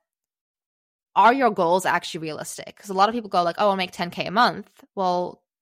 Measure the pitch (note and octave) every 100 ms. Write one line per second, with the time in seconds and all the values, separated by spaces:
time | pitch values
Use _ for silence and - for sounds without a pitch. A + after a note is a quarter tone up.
0 | _ _ _ _ _ _ _ _ _ _
1 | _ - G#3+ C4+ A#3+ F#3+ E3+ F#3 E3+ F3
2 | - E3 D#3+ D3 D#3 - - - G3+ F#3+
3 | G#3 A#3 G#3 F#3 E3+ E3+ G#3 F#3+ F3+ -
4 | F3 F3 D#3+ G3+ A3+ E3 - _ _ G3+
5 | F#3 F3+ F3+ - _ _